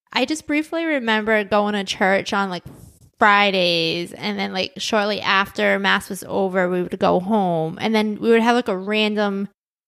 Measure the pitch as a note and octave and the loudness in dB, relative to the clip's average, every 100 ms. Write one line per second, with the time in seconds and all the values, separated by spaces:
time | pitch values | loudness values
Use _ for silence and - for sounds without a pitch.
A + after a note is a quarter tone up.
0 | _ - B3+ D#4 - D4 D4+ E4 E4 D4 | _ -2 -2 -4 -2 -2 -2 -4 -2 -2
1 | A3+ A3 G#3+ A3 G3 G#3 G#3 G#3 G3 - | 0 -2 2 0 2 0 0 -2 -4 0
2 | F#3+ G3 F3+ G3+ G3 F3 - - - - | 2 2 0 -2 -2 -6 -10 -20 -20 -20
3 | - _ G#3+ G3+ G3+ F#3+ F3 E3+ E3 E3 | -20 _ 4 6 4 4 2 2 0 -2
4 | F3 - G3 G3+ G3 F#3+ F#3 - - A3 | -6 -8 -8 -6 -4 -4 -6 -6 -2 0
5 | G3+ G3+ - G3 G3 - G#3 G3 G3 F#3+ | 0 -2 0 0 0 0 0 2 2 0
6 | - F#3 - F#3+ F#3+ F#3 F3+ F3+ F3+ F#3+ | -2 -10 -6 -2 0 0 0 0 -2 0
7 | F#3+ F3 F#3 A3 F#3 E3 D#3+ - - A3 | 2 2 2 0 2 0 -2 -4 -2 0
8 | G#3+ G#3 G#3+ A#3 A3+ A#3+ A#3+ F#3 F#3+ G#3+ | 0 -2 2 4 4 2 0 -4 -2 0
9 | G#3+ G#3+ G#3 G3 G3+ - _ _ | 0 0 -2 -2 -6 -10 _ _